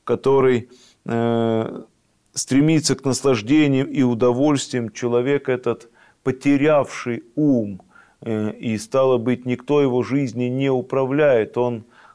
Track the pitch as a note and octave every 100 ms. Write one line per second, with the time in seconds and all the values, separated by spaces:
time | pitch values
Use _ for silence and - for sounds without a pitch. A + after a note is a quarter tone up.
0 | - A#2 C3+ C3+ C3 B2 A#2+ - _ _
1 | - A#2 A#2 A#2 A2+ A2+ A2+ - - _
2 | _ _ _ - - C3 D#3 D#3 D3 C3
3 | C#3 A#2+ C#3 A#2+ G#2+ D3+ D3 C3 C3+ D3
4 | B2 A#2 B2 B2 D3+ C#3 - B2+ A2+ -
5 | A#2+ A#2+ B2+ C#3+ C3+ B2+ B2 A2+ - _
6 | _ _ C3+ C3 C#3+ C#3 D3 D3 - -
7 | A#2+ A#2 - D3 D3 B2 G#2 F#2+ _ _
8 | _ _ A#2 G#2+ G#2+ - B2 G#2+ - C3+
9 | C3 B2 A#2 B2 B2 B2 - D3 C3+ B2
10 | G#2+ C3+ C3 A2+ B2 C3 C#3 C3 B2+ C3
11 | C3 C#3+ D3 A#2 G#2 B2 B2 A#2 - _
12 | -